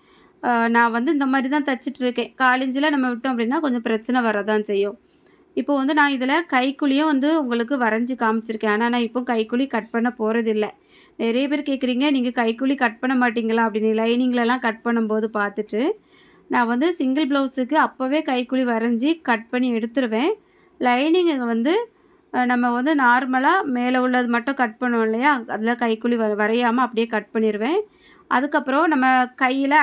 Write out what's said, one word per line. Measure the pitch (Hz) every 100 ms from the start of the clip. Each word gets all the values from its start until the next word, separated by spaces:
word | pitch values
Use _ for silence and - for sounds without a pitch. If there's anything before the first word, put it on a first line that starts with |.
| _ _ - _
அ, | - 233 233
நான் | 233 233
வந்து | 226 254
இந்த | 302 269
மாதிரி | 269 262
தான் | 294
தைச்சிட்டு | 285 254 277 -
இருக்கேன். | 254 247 226
கால் | - 262 254
இன்ச்சுல | 269 254 302
நம்ம | 294 254
விட்டோம் | 240 262
அப்படின்னா | 247 226 294
கொஞ்சம் | 302 240
பிரச்சனை | 226 220 220 254
வரதான் | 233 208 202 214
செய்யும். | 208 202 202 220 _ _ _ _ _
இப்போ | - 262 285
வந்து | 262
நான் | 302 285
இதுல | 269 254 302 330
கைக்குழியும் | 262 254 277 285 269
வந்து | 311 277 285 320
உங்களுக்கு | 262 233 233 285
வரைஞ்சு | 233 220 240 254
காமிச்சிருக்கேன். | 226 226 220 220 220
ஆனா | 214 233
நான் | 240
இப்போ | 226 254
கைக்குழி | 247 226 220 240 269
கட் | 226 233
பண்ண | 233 233 240
போறதில்ல. | 220 226 226 214 208 - _ - - -
நிறைய | 226 233 277
பேர் | 294
கேக்குறீங்க, | 294 269 262 247 285
"நீங்க | 269 247 247
கைக்குழி | 226 226 269 277
கட் | 247 220
பண்ண | 254 262 247
மாட்டீங்களா?" | 226 220 226 226
அப்படின்னு | 208 220 220
லைனிங்லலாம் | 226 240 254 247 233 254
கட் | 240 220
பண்ணும்போது | 240 233 220 214 214
பார்த்துட்டு | 214 202 208 214 208 285 440 _ - - - -
நான் | 262 233
வந்து | 247 320
சிங்கிள் | 349 262 262 302
பிளவுஸுக்கு | 277 269 269 240
அப்பவே | 302 254 - 262 294
கைக்குழி | 311 247 247 262
வரைஞ்சி | 247 226 226 233 269 330
கட் | - 226 226
பண்ணி | 247 254
எடுத்துருவேன். | 233 226 233 247 220 302 427 _ _ _ -
லைனிங்கை | 247 247 294 359 349 277
வந்து, | 240 226 240 392 466 _ _ _ _
அ, | 254
நம்ம | 247 247 247
வந்து | 240 262
நார்மலா | 311 247 247 262 254 269 370
மேல | 320 247 247 254
உள்ளது | 254 247 240
மட்டும் | 233 233
கட் | 277 247 220
பண்ணுவோம் | 247 233
இல்லையா, | 220 220 277 277 226
அதுல | 202 220
கைக்குழி | 240 240 220 240 240
வ-, | 220 208
வரையாம | 214 233 247
அப்படியே | 233 247 226 226
கட் | 220 208
பண்ணிருவேன். | 226 220 208 226 359 415 _ - - -
அதுக்கப்புறம் | 247 285 302 262 269 330
நம்ம | 294 262 254
கையில | 247 - 262 269 277 302